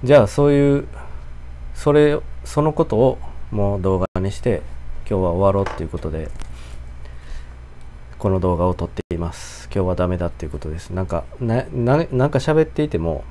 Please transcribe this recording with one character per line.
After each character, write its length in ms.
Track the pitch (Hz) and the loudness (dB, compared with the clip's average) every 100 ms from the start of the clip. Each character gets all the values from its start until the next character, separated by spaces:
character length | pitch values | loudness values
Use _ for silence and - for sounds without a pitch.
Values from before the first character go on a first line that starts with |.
じ 120 | 123 | 8
ゃ 80 | 143 | 8
あ 40 | 104 | 8
そ 220 | - 143 | 4 4
う 40 | |
い 260 | 143 143 143 | 6 6 4
う、 100 | - - - - - - - - - | 0 -10 -10 -10 -10 -12 -12 -12 -10
そ 180 | - - | -2 4
れ、 260 | 147 147 147 - - | 6 6 4 -4 -10
そ 180 | - - | -4 0
の 100 | 151 | 0
こ 120 | 151 | 2
と 120 | 160 107 | 2 4
を 220 | 127 - - - - | 4 2 -6 -8 -6
も 280 | 110 101 101 | 0 0 2
う 40 | |
動 160 | 92 92 | 2 2
画 80 | 90 - | 2 0
に 120 | 95 | -2
し 80 | - | -2
て、 220 | 131 92 - - - - - | 0 0 -2 -8 -6 -6 -2
今 120 | 98 | 0
日 20 | |
は 60 | 92 | 2
終 100 | 87 | 4
わ 220 | 98 98 | 4 4
ろ 60 | 95 | 0
う 40 | |
っ 20 | - | -4
て 60 | |
い 40 | 82 | -6
う 20 | |
こ 100 | 82 | -6
と 120 | 85 | -6
で、 200 | 78 80 - - - - - - - - - - - - - - - - - - - | -6 -6 -6 -8 -8 -12 -12 -12 -12 -12 -12 -10 -10 -10 -16 -16 -16 -16 -16 -16 -4
こ 120 | 104 | 0
の 100 | 95 | 2
動 160 | 92 87 | 2 2
画 100 | 90 | 2
を 80 | |
撮 120 | 90 87 | 0 -4
っ 20 | |
て 140 | - - | -6 -6
い 40 | 85 | -4
ま 140 | 85 | -4
す。 360 | - - - - | -6 -14 -14 -6
今 120 | 101 | -2
日 40 | 90 | 0
は 60 | |
ダ 140 | 87 90 | 2 0
メ 80 | 90 | 0
だ 100 | 87 | -2
っ 40 | |
て 160 | - 76 | -4 -8
い 20 | |
う 20 | |
こ 80 | 76 | -8
と 120 | 78 | -8
で 80 | 80 | -8
す。 120 | - | -6
な 120 | 90 | -6
ん 40 | 92 | -2
か、 180 | 85 - - | -4 -6 -6
な-、 240 | 120 113 - | 0 0 -2
な-、 320 | 127 120 143 170 | -2 2 2 2
な 160 | 127 135 | 0 2
ん 40 | |
か 80 | 139 | 2
喋 260 | 147 156 | 2 2
っ 20 | 156 | 2
て 160 | - | 0
い 60 | 151 | -2
て 100 | - | 0
も 260 | 82 - - | -2 -2 -6